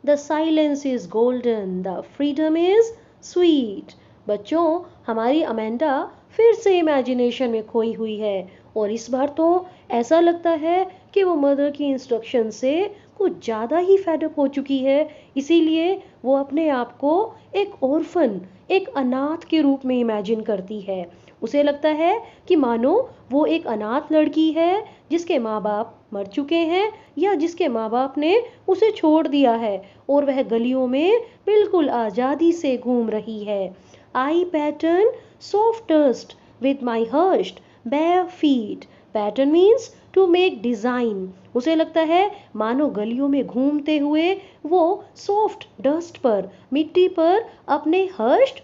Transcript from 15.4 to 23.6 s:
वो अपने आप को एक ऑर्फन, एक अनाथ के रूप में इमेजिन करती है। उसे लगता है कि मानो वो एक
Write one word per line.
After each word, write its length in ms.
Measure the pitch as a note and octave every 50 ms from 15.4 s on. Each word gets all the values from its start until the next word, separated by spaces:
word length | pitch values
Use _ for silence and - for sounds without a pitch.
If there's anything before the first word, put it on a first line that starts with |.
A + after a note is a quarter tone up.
| C#4 - E4 E4+ D#4+ D#4 D#4+ D#4+ E4 F4+ F#4+ F#4+ - - - _ -
वो 100 | A#3+ C#4
अपने 340 | C4+ C#4 C#4 C4+ D#4 E4 D4+
आप 280 | C#4 B3 A#3+ A#3+ -
को 360 | - C4+ C#4+ D#4+ F#4 A4+ A4+ - - - - -
एक 280 | G4 G4+ G4+ - - C#4
ऑर्फन, 580 | B3+ C#4+ D#4+ D4+ - - F4+ D#4 A#3 G3+ F3+ F3+ - - - _ -
एक 160 | F4+ F#4+ F#4+
अनाथ 580 | - - C#4 C4 B3 B3+ C4 C#4 D4 D#4+ E4+ -
के 160 | - E4 D#4
रूप 240 | D4+ C#4 C4+ C4+ C4
में 140 | B3+ B3+ B3
इमेजिन 420 | A#3+ A3+ G#3+ G#3 G3 G3 A3+ A3
करती 400 | A3 A#3 G#3 F#3+ F#3 F#3+ G#3+ G#3
है। 300 | F#3+ G3 F#3+ F#3 F3 E3+ - - - - - _
उसे 220 | - A3+ - C#4+ D4
लगता 260 | D4 C#4+ C#4+ - D4+
है 340 | D#4 D4 E4 F4 G4+ A#4 - - - - _
कि 80 | - F4+
मानो 540 | D#4+ C4 A#3 A#3 A3+ A#3 C#4 F4 A#4+ C5+ - - - - -
वो 140 | B3 C#4+ D4+
एक 220 | - D#4+ D#4+